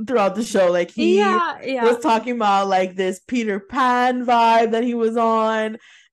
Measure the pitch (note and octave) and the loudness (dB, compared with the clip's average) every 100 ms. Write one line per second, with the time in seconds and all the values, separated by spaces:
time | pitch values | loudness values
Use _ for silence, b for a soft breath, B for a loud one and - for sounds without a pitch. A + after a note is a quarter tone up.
0 | A3 A#3+ G3 F#3+ A3+ G#3 F3+ F3+ F3 G#3+ | -2 0 0 -2 -2 0 2 0 -2 -2
1 | E4+ F#4+ G4+ F4+ E4 - B3+ C4 A#3 A#3+ | 2 4 2 0 -2 -6 -8 0 0 0
2 | A3 A3+ A#3+ A#3+ G#3 G3 G3 F#3 F#3 F#3 | 0 0 -2 -2 0 2 2 0 0 -2
3 | F#3 F#3+ - B3 A3 G3 - B3+ B3+ B3 | -4 -6 -6 -4 -4 -6 -6 -2 0 2
4 | B3 B3 B3 A#3 A3+ A3+ A3+ A3+ B3 A#3+ | 0 0 0 2 4 4 2 0 -2 0
5 | A3+ A#3 A3+ A3 A3 A3 A3 A3 B B | -2 0 0 2 0 -2 -4 -8 B B
6 | B | B